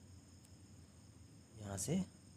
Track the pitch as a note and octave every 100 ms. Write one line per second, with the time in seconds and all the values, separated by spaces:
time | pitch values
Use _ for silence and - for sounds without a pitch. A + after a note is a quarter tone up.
0 | - - - - - - - - - -
1 | - - - - - - G2+ G2 - F3+
2 | F#3 - -